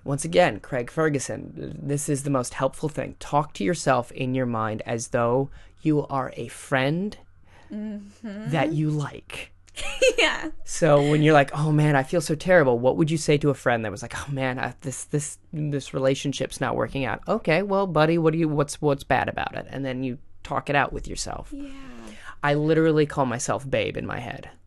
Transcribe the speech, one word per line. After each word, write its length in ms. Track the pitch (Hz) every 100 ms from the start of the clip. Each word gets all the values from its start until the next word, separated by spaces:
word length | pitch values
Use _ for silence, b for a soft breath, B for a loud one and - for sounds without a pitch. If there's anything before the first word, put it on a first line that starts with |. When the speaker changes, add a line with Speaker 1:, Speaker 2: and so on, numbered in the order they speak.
Speaker 1:
once 200 | - 139
again, 360 | 160 180 175 104
Craig 320 | - 131 120
Ferguson, 880 | - 160 143 - 104 - - - -
this 260 | 139 147 147
is 140 | 139
the 60 | 143
most 240 | 139 120
helpful 360 | - 135 - 151
thing. 260 | 147 131 135
Talk 340 | - 147 151 -
to 80 |
yourself 480 | 196 175 - 127 120
in 240 | - 131 131
your 100 | 123
mind 360 | 117 110 107 110
as 240 | 117 117
though 400 | 123 117 127 139 b b b
you 220 | 156 147 139
are 240 | 139 131 -
a 100 | 117
friend 720 | - - 131 131 165 202 - - - b b b
Speaker 2:
Mm-hmm. 760 | 208 214 208 202 208 226 202 214
Speaker 1:
that 220 | 151 151
you 160 | 156 151
like. 640 | 151 143 - - - - - - -
Speaker 2:
<laughs> 140 | - - 523 -
Yeah. 320 | 311 - 320 - -
Speaker 1:
So 360 | - 160 147 143
when 140 | 151
you're 100 | 151
like, 240 | 151 139 147
"Oh 140 | 156
man, 240 | 151 151 143
I 80 |
feel 160 | 131 175
so 140 | 160 151
terrible," 420 | 180 180 135 117
what 200 | 127 143
would 120 | 160
you 80 | 160
say 200 | - 147
to 100 | 147
a 40 |
friend 300 | 131 - 117 110
that 60 |
was 100 | 98
like, 120 | 117 -
"Oh 160 | -
man, 280 | 139 131 127
I, 140 | 123 127
this, 240 | - - -
this, 320 | 151 147 - -
this 400 | 156 151 143 -
relationship's 640 | 143 131 139 143 135 131 -
not 140 | 127 117
working 300 | 120 139 127
out"? 160 | - -
"Okay, 360 | 214 - 160
well, 240 | 202 196 196
buddy, 300 | 156 156 170
what 160 | 160
do 60 | 156
you, 80 | 160
what's, 320 | 147 143 -
what's 220 | 151 139 -
bad 240 | 127 -
about 260 | - - -
it?" 100 | -
And 160 | - 135
then 180 | 127
you 140 | 131 123 - -
talk 260 | - 135 -
it 60 | 143
out 160 | 127
with 160 | - -
yourself. 420 | 92 - - -
Speaker 2:
Yeah. 180 | 285 277 269 262 240 220 214 B B
Speaker 1:
I 120 | 143 147
literally 500 | 151 156 160 151 147
call 200 | 147 131
myself 420 | 117 - 104 135
babe 280 | 123 101 90
in 80 | 98
my 140 | -
head. 300 | 123 - - -